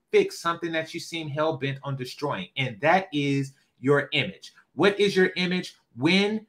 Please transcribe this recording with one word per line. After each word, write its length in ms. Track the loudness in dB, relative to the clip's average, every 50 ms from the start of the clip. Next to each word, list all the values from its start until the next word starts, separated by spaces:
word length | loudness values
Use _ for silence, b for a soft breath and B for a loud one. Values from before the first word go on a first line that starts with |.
| _ _
fix 280 | 4 4 4 4 -2 -4
something 320 | -4 -2 -2 -2 -4 -4
that 220 | -4 -4 -4 -6 -8
you 60 | -12
seem 280 | -12 -10 -8 -8 -8 -6
hell-bent 520 | -4 -2 0 0 0 -2 -4 -6 -6 -6 -8
on 120 | -8 -8 -6
destroying, 500 | -8 -10 -8 -6 -6 -6 -4 -6 -8 -8 _
and 240 | -4 -4 -4 -4 -2
that 260 | 2 2 2 2 2 0
is 420 | -2 -2 0 0 0 0 -2 -4 -8 _ _ _ _ _
your 280 | 0 2 2 2 2 0 -2
image. 400 | -2 -2 -2 -6 -12 -18 -20 -20 -20 _ _ _
What 220 | 2 2 2 4 4
is 160 | 2 2 4
your 160 | 4 4 4 2 0
image? 380 | -2 0 -2 -2 -4 -6 -12 _ _ _ _
When, 500 | -2 2 4 4 4 4 2 0 -4 -6